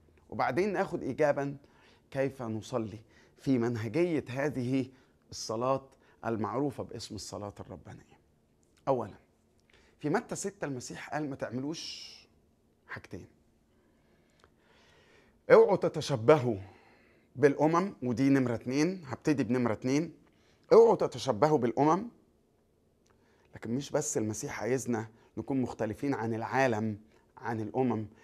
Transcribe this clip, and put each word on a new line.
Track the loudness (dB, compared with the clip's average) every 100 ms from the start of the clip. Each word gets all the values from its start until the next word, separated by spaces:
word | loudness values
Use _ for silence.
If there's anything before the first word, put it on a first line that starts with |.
| _ _ -14
وبعدين | -4 -2 0 0
ناخد | 0 -2 -4
إيجابا | -6 0 0 2 -2 -6 -16 _ -20 -20 _
كيف | -4 -4 -4
نصلي | -6 -6 -4 -4 -4 -10 -18 -20 _ _
في | 0 2
منهجية | 2 0 -2 0 0 0 -4
هذه | -4 -4 -2 -2 -2 -2 -8 _ _ -18
الصلاة | -12 -6 -2 0 0 -2 _ _ -10 -6
المعروفة | -2 0 0 -2 -2
باسم | -8 -8 -12 -12
الصلاة | -10 -8 -10 -12
الربانية. | -14 -14 -16 -20 -20 -20 _ _ _ _ _ _ -2
أولا، | 0 -2 -12 _ _ _ _ _ _ _ _
في | -2
متى | -2 -2 -8
ستة | -8 -8 -8
المسيح | -8 -10 -14 -8
قال | -6 -6
ما | -6
تعملوش | -6 -6 -6 -8 -10 -14 -16 -20 -20 _ _ _ _ _ -16
حاجتين. | -16 -14 -16 -16 _ _ _ _ _ _ _ _ _ _ _ _ _ _ _ _ _ _ _ _ _ 6
اوعوا | 8 8 4
تتشبهوا | 0 -2 -4 -2 6 6 6 -4 -6 -20 -20 -20 _ _ _ 2
بالأمم، | 2 4 2 2 0 -4
ودي | -4 0 4
نمرة | 4 2 -2
اتنين، | -4 0 0 -2 -8
هبتدي | -6 -2 0
بنمرة | 0 0 0
اتنين. | -2 0 -2 -2 -8 _ _ _ _ 6
اوعوا | 8 10 6
تتشبهوا | 2 -2 -2 4 6 6
بالأمم، | 2 4 4 4 0 -14 _ _ _ _ _ _ _ _ _ _ _ _ _ -14
لكن | -6 -6
مش | -2
بس | -2 -2 -2
المسيح | -2 -4 -8 -6
عايزنا | -2 -2 0 -4 -4 -12 -16 -12
نكون | -4 -2
مختلفين | -2 -4 -6 -4 -4
عن | -2 -2
العالم، | -4 -2 0 2 2 -2 -4 -12 _ _ -12
عن | -8 -6
الأمم، | -4 0 0 0 -4 -14